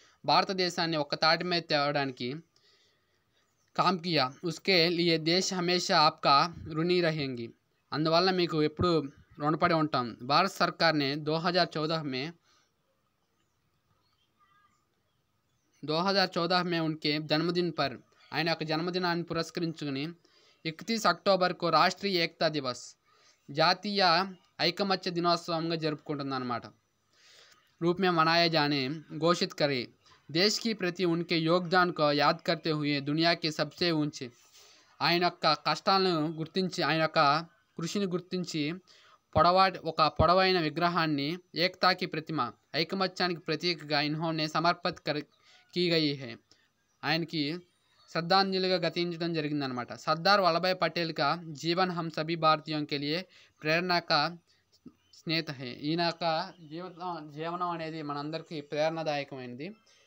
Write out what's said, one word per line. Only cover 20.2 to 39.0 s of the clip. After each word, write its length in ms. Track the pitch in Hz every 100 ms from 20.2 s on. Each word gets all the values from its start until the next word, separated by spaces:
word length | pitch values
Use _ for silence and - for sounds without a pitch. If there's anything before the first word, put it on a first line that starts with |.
| _ _ _ _ 160
ఇకతీస్ 400 | 160 170 226 202
अक्टूबर 460 | 175 202 190 180
को 160 | 170 170
राष्ट्रीय 460 | 156 175 185 202 175
एकता 240 | 170 - 165
दिवस, 300 | 151 131 120 - - _ _ _ _ -
జాతీయ 540 | 143 160 185 214 202 185 165 190 185 _ -
ఐకమత్య 500 | 156 175 202 185 190
దినోత్సవంగా 640 | 170 175 170 170 165 165 165
జరుపుకుంటుందన్నమాట। 880 | 156 151 - 143 139 131 123 117 107 - _ _ _ _ _ - - _ _ -
रूप 160 | 165 175
में 100 | 185
मनाए 380 | 170 160 170 170
जाने 320 | 165 147 143 131 160 147 160
घोषित 360 | 160 175 190
करे। 280 | - 151 131 110 _ _ _ -
దేశ్కి 400 | 151 202 - 226
ప్రతి 320 | 220 180 175 180
ఉన్కే 320 | 170 170 170
యోగ్దాన్ 560 | 160 180 175 180 175
కో 180 | 160 151
యాద్ 300 | 147 143 170 -
కర్తే 240 | 165 165
హుయే 280 | 151 147 143
దునియా 340 | 139 151 165
కే 180 | 175 160
సబ్సే 400 | 151 147 - 175
ఊంచే. 400 | 156 147 - 123 - _ - - _ _ -
ఆయన 220 | 143 175
యొక్క 300 | 175 175 165
కష్టాలను 760 | 147 - 156 - 190 190 165 151
గుర్తించి, 520 | 156 160 190 185 175
ఆయన 180 | 147 160
యొక్క 180 | 156 165 143 151 170 _ _ -
కృషిని 280 | 170 208 196
గుర్తించి, 680 | 175 175 185 170 160 147 180 - -